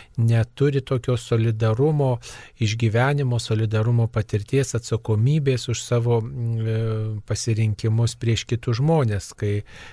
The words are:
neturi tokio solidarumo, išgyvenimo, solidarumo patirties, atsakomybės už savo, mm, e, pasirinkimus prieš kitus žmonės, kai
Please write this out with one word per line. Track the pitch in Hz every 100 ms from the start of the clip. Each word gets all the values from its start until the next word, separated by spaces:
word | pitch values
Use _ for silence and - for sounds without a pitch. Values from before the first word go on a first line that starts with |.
| - -
neturi | 117 117 110 - 143 139
tokio | 135 131 - 120
solidarumo, | - 117 113 110 113 110 151 147 135 120 - - - -
išgyvenimo, | 110 113 117 110 135 143 131 120
solidarumo | - 110 110 107 113 120 113
patirties, | 117 - 113 104 135 131 117
atsakomybės | - 110 - 107 123 156 139 127 -
už | 113
savo, | - 120 117 117
mm, | 113 135 117 113 113
e, | 110 113 110 110 107 -
pasirinkimus | 110 - 110 110 104 113 110 117 -
prieš | 113 110 -
kitus | 113 - 113
žmonės, | 147 165 117 101 - -
kai | 104 104 - - -